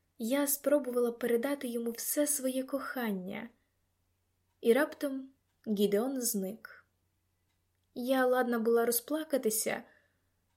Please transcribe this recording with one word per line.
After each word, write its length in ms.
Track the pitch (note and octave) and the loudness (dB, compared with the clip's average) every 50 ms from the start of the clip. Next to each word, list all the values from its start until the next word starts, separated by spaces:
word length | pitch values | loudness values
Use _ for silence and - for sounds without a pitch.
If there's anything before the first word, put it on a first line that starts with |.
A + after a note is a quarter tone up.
| _ _ _ - | _ _ _ -8
я 280 | A3+ A3 C4 C#4+ C#4+ | -4 -2 0 0 2
спробувала 640 | C#4 - - - C#4 D4 D4 B3+ B3 A#3+ B3 A#3+ A#3 | 0 0 0 2 2 2 2 2 0 0 0 0 0
передати 560 | A#3 - B3+ A#3 A#3 A#3 A#3 C#4 C#4+ C#4 - A#3+ | 0 -2 0 0 2 2 2 0 -2 -2 -4 -6
йому 220 | A#3 A#3+ A#3 A#3 | -4 -4 -4 -4
все 360 | A3+ - - - - D4+ D4 | -6 -6 -6 -4 0 0 0
своє 360 | D4 - - B3+ C4 B3+ C4 | 0 0 -2 -2 -2 -2 -2
кохання. 840 | C4 - C#4 C4 C4 - - C4 A#3+ A3 G3 F#3 F3+ F#3+ G#3 - - A#3 _ _ _ _ _ _ _ _ _ _ _ _ _ _ _ _ _ _ _ _ _ - | -4 -4 -4 -6 -6 -6 -6 -4 -2 -2 -4 -4 -6 -8 -10 -10 -10 -12 _ _ _ _ _ _ _ _ _ _ _ _ _ _ _ _ _ _ _ _ _ -2
І 120 | - A#3 | 2 4
раптом 560 | A3+ C4 D#4 D4+ - - D4+ C#4+ C4+ C4+ C4 - _ _ _ _ _ _ - A3 | 4 4 4 0 -2 -6 -6 -6 -6 -6 -10 -12 _ _ _ _ _ _ -6 -4
Гідеон 520 | G#3+ G3 G#3 F#3+ G3+ G3+ A#3+ C4+ C#4 C4 | 0 2 2 2 2 2 0 0 -4 -4
зник. 640 | A#3+ A3 - G3+ F#3+ F#3 A3 - - - - - _ _ _ _ _ _ _ _ _ _ _ _ _ _ _ _ _ _ _ _ _ _ - | -4 -2 -2 -2 -4 -4 -8 -12 -16 -20 -20 -20 _ _ _ _ _ _ _ _ _ _ _ _ _ _ _ _ _ _ _ _ _ _ -10
Я 320 | B3+ A#3+ B3+ C4+ C4 B3+ | -6 0 2 4 4 4
ладна 320 | B3+ B3+ B3+ B3+ A#3+ A#3+ A#3 | 4 4 4 2 2 2 2
була 280 | A3 A#3 A#3 A#3 A#3 | 4 4 4 4 4
розплакатися, 960 | A#3 A#3 - - - D4 D#4 D#4 - - B3+ C4 A3 G#3+ - - - - A#3 - - _ _ _ _ _ _ _ _ _ _ _ _ _ | 4 2 0 -2 -2 -4 -2 -2 0 -2 0 2 0 0 0 -2 -2 -4 -6 -8 -14 _ _ _ _ _ _ _ _ _ _ _ _ _